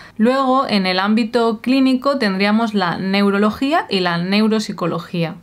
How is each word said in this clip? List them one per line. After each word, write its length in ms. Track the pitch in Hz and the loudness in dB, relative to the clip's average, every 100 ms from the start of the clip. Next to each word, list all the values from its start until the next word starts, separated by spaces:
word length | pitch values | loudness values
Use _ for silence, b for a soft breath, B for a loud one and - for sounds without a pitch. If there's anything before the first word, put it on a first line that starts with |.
| B - | B 0
Luego, 500 | 226 262 262 262 - | 2 2 2 2 2
en 180 | 202 185 | 0 0
el 120 | 185 | 0
ámbito 640 | 202 220 220 240 233 220 | 0 0 0 0 0 -2
clínico, 580 | 240 269 262 254 277 277 | 0 2 2 2 0 0
tendríamos 560 | 208 190 202 220 233 | -2 0 0 2 0
la 240 | 208 175 - | 0 -2 -2
neurología 880 | 190 196 202 196 214 208 269 339 381 | -2 2 2 2 0 0 0 0 0
y 120 | 190 | -2
la 180 | 180 170 | 0 -2
neuropsicología. 1160 | 180 202 220 220 214 175 170 165 - 175 160 165 | 0 2 2 0 -4 -4 -4 -4 -6 -4 -4 -6